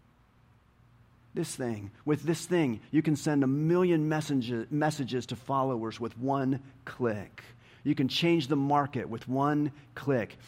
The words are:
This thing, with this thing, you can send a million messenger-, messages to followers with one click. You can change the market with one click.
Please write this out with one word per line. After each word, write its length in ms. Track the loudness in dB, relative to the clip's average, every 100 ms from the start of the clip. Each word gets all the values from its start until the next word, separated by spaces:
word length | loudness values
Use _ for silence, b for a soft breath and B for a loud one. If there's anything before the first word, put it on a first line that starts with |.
| _ _ _ _ _ _ _ _ _ _ -20 _ -10
This 200 | -6 -6
thing, 380 | -4 -4 -4 -8 b -2
with 180 | 0
this 220 | 0 -2 0
thing, 340 | 2 2 -2 B
you 100 | 0
can 160 | 2 0
send 260 | 2 2
a 40 | 2
million 600 | 2 2 4 4 4 2
messenger-, 600 | -2 0 -2 0 -4 -2
messages 540 | 0 0 0 -2 -4 -4
to 80 | -8
followers 640 | -4 -2 0 -2 -4 -6
with 180 | -8 -4
one 440 | -2 0 0 -2 B B -16
click. 580 | -4 -2 -2 -8 -18 -20 -20 b b
You 100 | -2
can 140 | 0 0
change 400 | 2 4 4 2
the 80 | 0
market 540 | 2 2 2 -2 -6
with 180 | -8 -4
one 460 | 0 2 2 0 B B -8
click. 420 | 0 0 0 -8